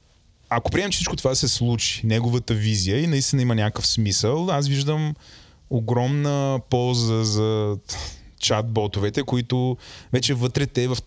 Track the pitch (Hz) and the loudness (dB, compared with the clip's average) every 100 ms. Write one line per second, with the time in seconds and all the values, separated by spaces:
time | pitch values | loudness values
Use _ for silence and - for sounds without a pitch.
0 | _ _ _ _ - 117 - 160 202 - | _ _ _ _ -4 -2 0 0 0 -2
1 | 131 - 131 131 131 - 120 117 - - | -2 0 0 0 0 0 0 0 -2 -2
2 | 110 110 120 123 - 110 110 104 92 117 | 0 2 2 0 0 0 2 0 2 0
3 | 170 139 - 139 123 113 107 - - - | 2 0 0 2 2 2 0 0 -2 0
4 | 104 - 107 151 185 143 139 139 139 151 | 0 2 0 0 0 0 0 0 0 -2
5 | 151 147 - - - - - 120 110 120 | -2 -6 -12 -20 -20 -20 -4 -2 0 0
6 | 127 143 143 143 139 131 - 127 123 123 | 2 2 0 0 0 -2 0 0 2 2
7 | 117 113 110 104 110 110 104 101 - - | 2 2 2 2 2 0 0 -4 -8 -12
8 | - - - - - 110 113 110 104 101 | -12 -14 -20 -4 0 0 0 0 0 0
9 | 104 143 131 123 117 127 127 123 - - | -2 -2 -2 -2 0 0 0 -4 -10 -20
10 | - 127 127 123 123 - 143 127 127 120 | -2 0 0 0 0 0 -2 0 0 0